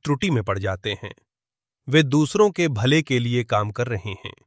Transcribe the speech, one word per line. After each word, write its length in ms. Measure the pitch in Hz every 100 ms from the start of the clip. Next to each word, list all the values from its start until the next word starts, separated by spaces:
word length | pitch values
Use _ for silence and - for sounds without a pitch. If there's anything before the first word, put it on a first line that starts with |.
त्रुटि 260 | - 143 196
में 140 | 127
पड़ 160 | 104 95
जाते 380 | 98 95 107 98
हैं। 100 | 104 - _ _ _ _ _ _ -
वे 140 | 151
दूसरों 480 | 143 147 151 202 208
के 160 | 180 170
भले 340 | 113 123 156
के 180 | 151 127
लिए 240 | 120 123
काम 280 | 117 104 104
कर 160 | 104 120
रहे 220 | 107 101
हैं। 240 | 92 - -